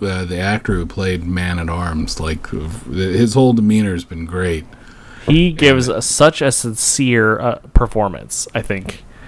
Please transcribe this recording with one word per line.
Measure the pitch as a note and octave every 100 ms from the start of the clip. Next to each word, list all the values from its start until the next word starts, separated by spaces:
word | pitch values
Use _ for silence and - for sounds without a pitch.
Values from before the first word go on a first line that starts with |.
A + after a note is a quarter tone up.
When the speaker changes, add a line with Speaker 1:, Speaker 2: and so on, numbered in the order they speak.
Speaker 1:
uh, | G2 F#2 F2+
the | F2+
actor | F#2+ G#2+ -
who | F#2 E2
played | - F#2+ F2+
Man-at-Arms. | E2+ F2+ F2+ F2 E2 E2+ F2 D#2+ - -
Like, | D#2+ D#2 -
his | - D#2 - - E2 F#2 G2 A#2+ B2+
whole | C3
demeanor's | A#2 G#2+ G#2+ G2+ F2
been | - D#2+ E2
great. | F2+ F#2 D#2 - - - - - - -
Speaker 2:
He | D#3 F3
gives | D#3 C#3+ C3 B2
Speaker 1:
And | F#2+
Speaker 2:
a, |
such | - - D3+ -
a | C#3
sincere, | - A#2+ G#2+ - - B2+ A#2+ A2 A2
uh, | B2 - - -
performance, | A#2+ A2 G2+ C#2 A1+ - - A2+
I |
think, | A2 G2 F#2 - - -